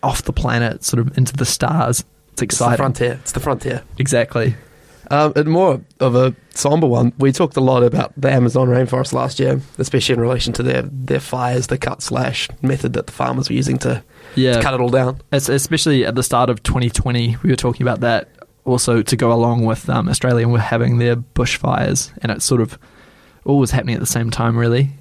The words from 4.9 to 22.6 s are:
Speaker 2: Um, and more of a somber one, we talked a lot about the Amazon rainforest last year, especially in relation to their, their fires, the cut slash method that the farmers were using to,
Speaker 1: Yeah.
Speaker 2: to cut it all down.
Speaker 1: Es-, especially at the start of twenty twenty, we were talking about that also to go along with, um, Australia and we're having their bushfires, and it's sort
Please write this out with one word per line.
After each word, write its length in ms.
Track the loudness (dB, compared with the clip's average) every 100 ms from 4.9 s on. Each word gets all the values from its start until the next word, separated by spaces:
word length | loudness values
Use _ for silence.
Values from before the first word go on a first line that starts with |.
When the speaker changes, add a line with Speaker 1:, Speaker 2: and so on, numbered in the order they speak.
| -20 -2
Speaker 2:
Um, 220 | 2 2 2
and 120 | 2
more 340 | 4 2 2 -6 _
of 160 | 2 4
a 180 | 2 0 _ -4
somber 320 | 0 2 4
one, 260 | 4 2 2
we 120 | 0
talked 240 | 2 0 2
a 40 |
lot 220 | 2 4
about 280 | 4 2 -4 -2
the 120 | 0
Amazon 360 | 2 2 2 2
rainforest 440 | 2 2 -2 -2
last 260 | -4 -4 -2
year, 220 | 0 0 -4 -8
especially 360 | -2 -2 0 0
in 40 |
relation 300 | 0 0 -2
to 100 | -2
their, 180 | -2 -2
their 380 | -4 -8 -4 -4
fires, 480 | -2 -4 -2 -2 -2
the 100 | -4
cut 240 | -4 -6
slash 460 | -6 -4 -2 -4 -8 -4
method 300 | -2 -2 -2
that 120 | -4 -6
the 60 |
farmers 360 | -6 -4 -2 -2
were 60 | -2
using 220 | -2 -2
to, 240 | -2 -4 -8 -20 -8
Speaker 1:
Yeah. 200 | 0 2
Speaker 2:
to 80 | 2
cut 100 | 0
it 60 | 0
all 80 | 2
down. 320 | 2 0 -4 -4
Speaker 1:
Es-, 160 | -2 0
especially 560 | -2 0 0 2 2 2
at 100 | 0
the 80 |
start 260 | 0 0 2
of 140 | 0
twenty 260 | -2 0 0
twenty, 480 | 0 -2 0 0 0
we 60 | 0
were 40 | 0
talking 280 | 0 -2 -2
about 140 | 0
that 300 | 0 0 -4 _ -20 _
also 400 | -2 0 2 2
to 120 | 2 0
go 160 | 2
along 320 | 4 2 2 0
with, 220 | -2 -2
um, 180 | -2 0
Australia 340 | 0 2 2
and 80 | 2
we're 60 | 2
having 380 | 0 0 2 2
their 180 | 2 0
bushfires, 960 | -2 -2 -2 -2 -2 0 0 -2 -4 -8
and 80 | -6
it's 120 | -4 0
sort 160 | 0